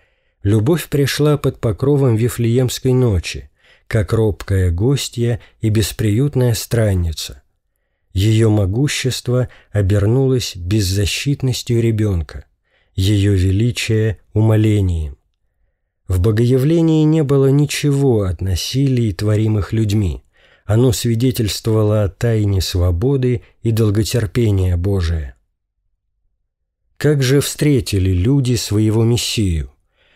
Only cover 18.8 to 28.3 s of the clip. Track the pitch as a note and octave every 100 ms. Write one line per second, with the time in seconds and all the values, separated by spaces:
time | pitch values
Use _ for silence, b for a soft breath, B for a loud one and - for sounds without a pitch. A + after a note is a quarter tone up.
18.8 | C#3 B2 A2 F2+ G#2+ G#2+ A2 G#2+ - A2+
19.8 | G#2+ G#2+ F#2 C2+ - b b b - A2
20.8 | B2+ - A#2+ A2+ C3 A#2+ G#2+ - A#2 A2
21.8 | G#2+ G#2+ G2 - A#2+ A2 G#2 F#2+ - F2+
22.8 | F2+ E2+ B2+ C#3 B2+ A#2 b b A#2 A2+
23.8 | A2 G#2 G#2 - F2+ B2 A2 G2 F#2 F2
24.8 | G2 G2 E2+ E2 C#2+ - _ _ _ _
25.8 | _ _ _ _ _ _ _ _ _ _
26.8 | _ - C#3+ C#3+ B2+ C#3+ - - D3+ C3
27.8 | - G2 F#2 F2+ A2+